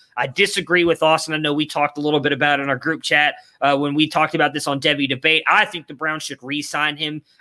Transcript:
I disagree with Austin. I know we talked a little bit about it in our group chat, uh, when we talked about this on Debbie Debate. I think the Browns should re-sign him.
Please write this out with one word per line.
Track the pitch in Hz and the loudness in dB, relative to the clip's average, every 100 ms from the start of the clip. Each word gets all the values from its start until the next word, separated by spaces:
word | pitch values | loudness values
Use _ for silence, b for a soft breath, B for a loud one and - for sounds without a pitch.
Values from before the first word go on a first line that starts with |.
| b 123 | b -8
I | 135 | -4
disagree | 131 196 196 160 175 | 0 0 -2 0 2
with | 170 160 | 2 2
Austin. | 156 156 - | 2 2 0
I | 156 | -4
know | 151 | -2
we | 147 | -2
talked | 151 151 147 147 | -2 -2 -2 -2
a | |
little | 147 151 | 0 2
bit | 143 | 2
about | 139 147 139 | 2 2 2
it | |
in | 139 | 0
our | 127 | -2
group | 156 151 | -2 -4
chat, | - 151 147 - B B | 0 2 2 0 B B
uh, | 139 139 | 0 2
when | 143 | 0
we | 147 156 | 0 2
talked | 156 156 | 2 0
about | 160 147 | 2 0
this | 143 147 | 0 -4
on | 135 | 0
Debbie | 151 143 135 | 0 0 0
Debate. | 131 160 160 - | 0 2 2 4
I | 175 | 4
think | 196 175 - | 2 -4 -12
the | |
Browns | 123 156 156 | -8 -6 -4
should | - 131 | -8 -10
re-sign | 131 147 139 151 151 147 | -8 -6 -4 -2 -2 -4
him. | 156 151 - b | -6 -8 -12 b